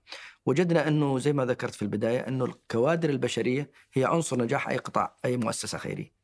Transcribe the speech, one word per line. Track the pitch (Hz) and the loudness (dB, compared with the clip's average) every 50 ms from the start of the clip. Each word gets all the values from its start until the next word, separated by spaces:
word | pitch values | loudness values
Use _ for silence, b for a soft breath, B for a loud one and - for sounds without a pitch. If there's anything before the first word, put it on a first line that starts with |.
| B B B B B B B B _ | B B B B B B B B _
وجدنا | 131 131 143 185 170 165 160 143 156 | 2 2 4 4 4 4 4 4 4
أنه | 151 151 147 139 135 131 | 4 4 4 2 2 2
زي | 123 147 | 2 2
ما | 147 147 131 | 2 2 2
ذكرت | 123 123 - - 120 - | 0 0 -2 -2 -6 -4
في | - | -6
البداية، | 104 101 107 104 110 113 120 127 - - | -4 -4 -2 0 0 0 0 0 -2 -2
أنه | 131 127 127 | -2 -2 -2
الكوادر | - - - _ - - 117 120 151 170 170 165 151 | -2 -4 -10 _ -4 0 2 2 2 2 2 0 0
البشرية | 139 135 123 120 - 117 113 123 123 139 147 b b b b b | 0 0 -2 -2 -2 -2 0 0 -2 -2 -4 b b b b b
هي | - 131 - | 0 0 2
عنصر | - - 170 156 - 131 123 | 4 2 2 2 0 0 0
نجاح | 120 113 139 135 - - | 0 0 0 -2 0 -2
أي | - | -4
قطاع، | 127 - - - 110 98 - - _ - | -4 -4 -2 0 0 0 0 -4 _ -2
أي | 135 123 | -2 0
مؤسسة | 123 113 110 - - - - - - | 0 0 -2 -4 -4 -6 -6 -8 -6
خيرية. | - - - - 151 - _ _ | -6 -6 -6 -8 -8 -12 _ _